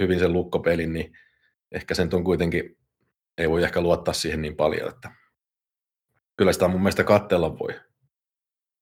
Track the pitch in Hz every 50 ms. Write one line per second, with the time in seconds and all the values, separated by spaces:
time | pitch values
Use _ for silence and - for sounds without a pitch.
0 | 98 92 92 87 90 87 85 90 85 - - 85 - 85 85 85 82 80 80 80
1 | 78 - - - _ _ _ _ _ _ _ _ _ _ - 80 - - 87 -
2 | 90 80 - 90 85 92 87 78 87 85 82 85 - - - _ _ _ _ _
3 | _ _ _ _ _ _ _ - 82 80 80 85 85 80 - 90 85 87 85 85
4 | - 87 82 - - 80 78 78 78 76 78 - 76 78 85 - - - - -
5 | - - - _ _ _ _ _ _ _ _ _ _ _ _ _ _ _ _ _
6 | _ _ _ _ _ _ _ - 104 92 85 - 92 87 92 92 95 98 - -
7 | 92 - 104 104 101 - 95 87 82 78 - - - - - - - _ _ _
8 | _ _ _ _ _ _ _ _ _ _ _ _ _ _ _ _